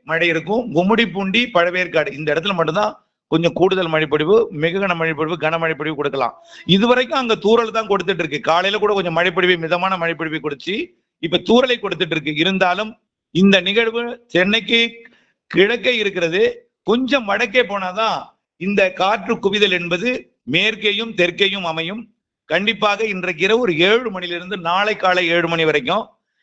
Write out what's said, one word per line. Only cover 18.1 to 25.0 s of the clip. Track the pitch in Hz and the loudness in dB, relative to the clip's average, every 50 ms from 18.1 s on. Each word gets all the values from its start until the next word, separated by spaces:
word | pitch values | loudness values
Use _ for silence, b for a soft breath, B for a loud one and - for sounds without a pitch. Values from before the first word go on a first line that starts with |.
| 175 139 - - _ _ _ _ _ - | -2 -4 -6 -10 _ _ _ _ _ -8
இந்த | 175 196 202 208 190 185 | -4 -2 0 2 2 0
காற்று | 185 - 180 196 220 214 185 226 226 233 | 0 0 0 0 0 0 -2 -4 -4 -2
குவிதல் | 202 196 202 208 208 196 180 175 | -2 -2 0 2 2 2 0 0
என்பது | 175 170 180 175 214 247 254 226 - _ _ _ | -2 -2 -4 -2 -2 -2 -4 -4 -8 _ _ _
மேற்கேயும் | - 120 139 175 202 220 220 180 196 208 202 208 226 226 - | -6 -2 0 0 2 0 -2 -2 -2 -2 -2 -2 -6 -6 0
தெற்கேயும் | 180 175 180 175 180 202 196 190 196 180 | 0 0 0 2 0 0 0 -2 -4 -4
அமையும். | 165 160 160 165 170 208 233 - - _ _ _ _ _ _ _ - | -4 -4 -4 -6 -6 -8 -10 -12 -16 _ _ _ _ _ _ _ -2
கண்டிப்பாக | 156 180 202 226 220 - 214 208 202 202 226 | -2 0 0 0 -2 0 0 0 0 0 -2
இன்றைக்கு | 220 196 185 175 180 175 151 185 | -4 -4 -4 -6 -6 -4 -2 0
இரவு | 196 220 247 | 2 2 2
ஒரு | 254 185 160 151 | 2 0 2 2
ஏழு | 175 196 220 240 254 226 | 4 4 4 2 0 -2
மணிலிருந்து | 190 180 180 175 175 170 180 185 208 185 | -8 -8 -8 -8 -8 -8 -8 -8 -10 -6
நாளை | 165 165 175 190 208 214 208 | -4 -2 0 0 0 0 -2
காலை | 208 | 0